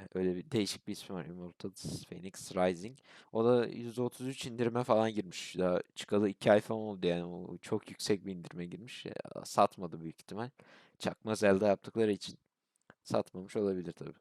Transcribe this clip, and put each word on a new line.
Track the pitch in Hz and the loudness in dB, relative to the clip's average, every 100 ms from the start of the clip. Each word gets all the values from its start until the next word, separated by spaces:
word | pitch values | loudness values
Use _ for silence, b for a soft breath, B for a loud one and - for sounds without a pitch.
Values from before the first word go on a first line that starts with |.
| 95 | -2
öyle | 92 92 90 | -2 -2 -2
bir | 80 | -2
değişik | 113 98 - - | -2 -2 -4 -10
bir | |
ismi | 98 - 92 | -10 -10 -10
var. | |
Immortals | 78 90 90 - 95 - - - | -10 -12 -14 -12 -12 -10 -10 -10
Phoenix | - 87 92 - - 95 | -12 -14 -14 -12 -6 0
Rising. | 92 87 104 131 - B B | 2 0 -6 -14 -20 B B
O | 110 | 0
da | 117 123 113 | 4 4 2
yüzde | - 120 113 | -4 -8 -4
otuz | 123 - 127 | -4 -4 -8
üç | 135 139 | -8 -6
indirime | 117 117 120 | -2 0 0
falan | 123 110 113 | 4 4 4
girmiş. | 104 92 - - 92 | 0 -4 -8 -8 0
Daha | 90 87 - | 2 2 -2
çıkalı | - - 104 104 | -10 0 2 2
iki | 98 - | 4 6
ay | 104 | 6
falan | - 110 | 6 -4
oldu | 107 98 90 | -4 -2 0
yani. | 85 | 0
O | 87 87 90 87 | -2 -8 -10 -12
çok | - 107 - | -4 -4 -4
yüksek | 104 - 101 98 | -4 -2 0 -2
bir | |
indirime | 92 82 85 87 | -10 -10 -10 -8
girmiş. | 92 123 - - | -10 -12 -12 -10
Ee, | - - - | -10 -10 -12
satmadı | - - 101 - 90 82 | -2 4 4 4 -8 -8
büyük | 82 - | -10 -12
ihtimal. | - 98 123 - B B B B | -12 -8 -8 -12 B B B B
Çakma | 98 - 110 | -6 -4 -4
Zelda | 107 104 98 104 | 4 6 8 6
yaptıkları | 98 - 113 110 | 4 2 2 4
için | 98 - - _ _ _ _ - - | 4 -2 -14 _ _ _ _ -20 -18
satmamış | - 110 - 92 95 113 | 0 2 2 -6 -4 0
olabilir | 101 92 85 | 2 0 -4
tabii. | - 73 - | -8 -12 -14